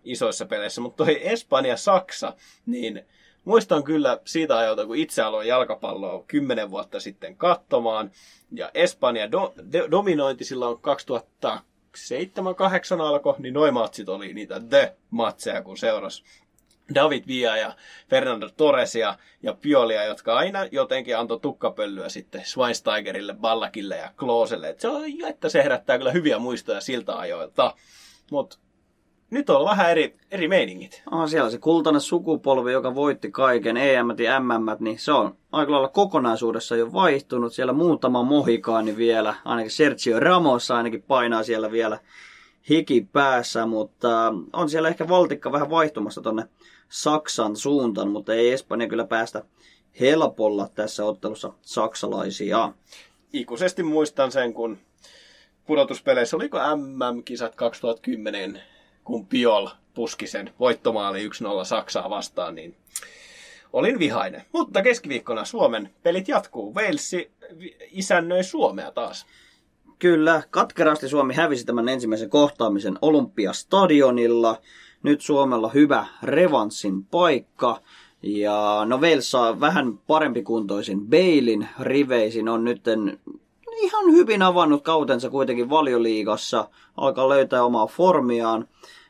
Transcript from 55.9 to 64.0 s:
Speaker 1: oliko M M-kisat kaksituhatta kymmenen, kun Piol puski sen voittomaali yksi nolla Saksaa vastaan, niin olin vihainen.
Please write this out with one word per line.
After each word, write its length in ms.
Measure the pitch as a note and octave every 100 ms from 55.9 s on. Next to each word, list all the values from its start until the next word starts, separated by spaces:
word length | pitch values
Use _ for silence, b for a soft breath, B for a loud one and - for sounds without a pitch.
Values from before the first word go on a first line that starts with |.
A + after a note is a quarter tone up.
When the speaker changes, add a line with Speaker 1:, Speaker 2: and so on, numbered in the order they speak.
| - C#3 B2 C#3 E3
Speaker 1:
oliko 220 | C4+ D#3 C3 D3+
M 400 | C3+ C3 B2 A#2+
M-kisat 380 | - A#2+ -
kaksituhatta 480 | - A#2 - A#2+ A#2
kymmenen, 600 | - A2+ G#2 G2+ F#2+ - b b b b
kun 220 | - - F#2+
Piol 420 | B2+ A#2+ G#2 F#2+ - _
puski 320 | - A2+ - G2+
sen 260 | - - -
voittomaali 600 | B2 A#2+ A#2+ A2 G2+ G2
yksi 220 | G#2+ -
nolla 200 | G#2+ G2
Saksaa 460 | F#2 A2 - G#2 F2+
vastaan, 440 | G#2 - - F2
niin 220 | - E2 - _ B B B B B B B B
olin 260 | B2 G3
vihainen. 460 | B3